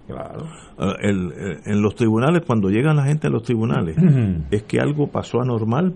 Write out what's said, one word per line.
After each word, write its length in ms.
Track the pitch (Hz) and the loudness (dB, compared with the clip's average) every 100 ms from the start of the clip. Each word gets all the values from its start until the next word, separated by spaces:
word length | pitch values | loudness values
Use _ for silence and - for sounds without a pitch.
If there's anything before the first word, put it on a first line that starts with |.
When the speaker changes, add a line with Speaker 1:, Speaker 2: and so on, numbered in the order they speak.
| - | -14
Speaker 1:
claro. 380 | 64 - - 160 - - - | -12 -12 -12 -14 -16 -20 -4
Speaker 2:
Ah, 140 | 98 - | -4 0
el, 260 | 104 98 90 | 0 0 -2
eh, 240 | 65 95 78 | -6 -8 -8
en 160 | 104 104 | -2 0
los 120 | 104 | 2
tribunales, 480 | - 113 110 135 175 - | 2 2 4 2 2 2
cuando 220 | 113 95 | 0 2
llega 240 | 107 151 | 2 2
la 100 | 151 | 2
gente 240 | 139 151 147 | 2 0 0
a 20 | |
los 140 | 123 | -2
tribunales, 540 | - 113 110 143 85 156 | 0 -2 0 0 0 4
Speaker 1:
Ujú. 480 | 175 131 104 85 71 | 6 6 2 -2 -2
Speaker 2:
es 140 | 104 | -4
que 160 | - 120 | -2 -2
algo 280 | 131 147 139 | 0 0 -2
pasó 340 | - - 117 | -4 -4 -2
anormal, 520 | 127 113 110 127 185 | 0 -2 0 0 -2